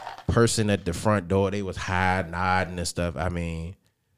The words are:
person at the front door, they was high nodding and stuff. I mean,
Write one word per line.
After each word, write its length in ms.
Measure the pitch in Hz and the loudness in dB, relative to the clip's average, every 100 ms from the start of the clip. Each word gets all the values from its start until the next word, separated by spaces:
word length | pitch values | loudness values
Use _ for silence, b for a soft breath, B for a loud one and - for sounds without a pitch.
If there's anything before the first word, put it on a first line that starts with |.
| - - - | -12 -10 0
person 420 | 117 117 - 104 | 4 4 4 2
at 140 | 98 87 | 0 0
the 60 | |
front 340 | 82 110 104 87 | -2 2 2 2
door, 220 | 98 98 | 2 2
they 120 | 101 | 0
was 140 | 95 85 | -4 -6
high 480 | - 92 92 92 82 | -2 2 2 2 0
nodding 500 | 87 92 92 87 90 | -2 2 2 0 -2
and 100 | 85 | -6
stuff. 280 | - 87 69 | -2 -4 -2
I 120 | 87 | -2
mean, 480 | 85 82 82 82 98 _ _ _ | -2 -4 -6 -8 -12 _ _ _